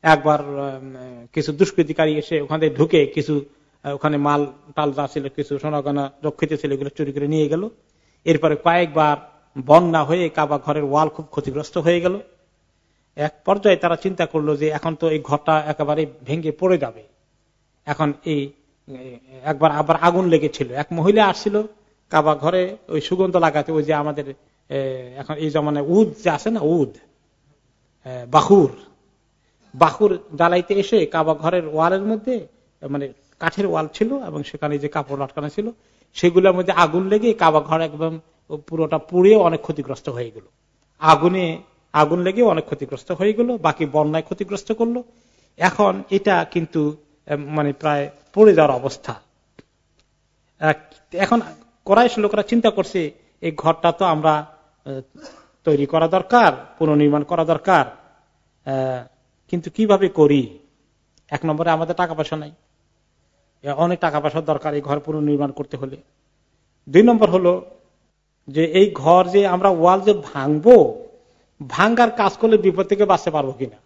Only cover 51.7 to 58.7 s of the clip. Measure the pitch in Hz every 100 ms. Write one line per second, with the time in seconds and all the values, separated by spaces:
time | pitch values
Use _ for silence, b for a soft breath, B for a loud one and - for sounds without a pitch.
51.7 | _ - 208 240 233 208 208 202 233 226
52.7 | 202 185 190 151 - _ _ 170 151 160
53.7 | 165 170 165 185 156 156 151 151 - _
54.7 | _ 143 135 - _ B B B _ 165
55.7 | 143 139 160 160 190 185 240 196 - -
56.7 | - 160 147 147 147 143 170 160 156 -
57.7 | 175 131 - _ _ _ _ _ _ -